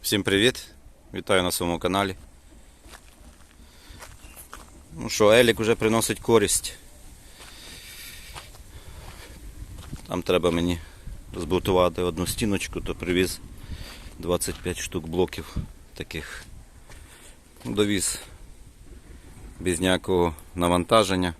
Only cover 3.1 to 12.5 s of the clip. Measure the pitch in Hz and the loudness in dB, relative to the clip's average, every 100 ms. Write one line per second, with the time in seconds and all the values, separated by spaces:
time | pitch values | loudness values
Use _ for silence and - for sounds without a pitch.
3.1 | - - - - - - - - - - | -20 -20 -20 -20 -20 -20 -20 -20 -20 -18
4.1 | - - - - - - - - 160 117 | -20 -20 -20 -18 -18 -18 -20 -20 -10 -6
5.1 | - 107 113 120 101 110 113 110 113 110 | 4 8 8 8 4 2 2 4 2 2
6.1 | 110 - 113 101 - - - - - - | -2 6 6 6 0 -2 -12 -20 -20 -20
7.1 | - - - - - - - - - - | -20 -20 -20 -20 -18 -18 -18 -18 -16 -16
8.1 | - - - - - - - - - - | -16 -16 -16 -16 -20 -18 -18 -18 -16 -16
9.1 | - - - - - - - - - - | -18 -18 -16 -16 -16 -16 -14 -14 -14 -6
10.1 | 90 85 90 87 85 87 85 82 - - | -6 2 4 4 2 0 -2 -6 -16 -14
11.1 | - - - 80 90 95 92 90 82 90 | -14 -12 -10 0 0 4 4 4 2 -2
12.1 | 82 87 - 113 | -2 -4 -2 0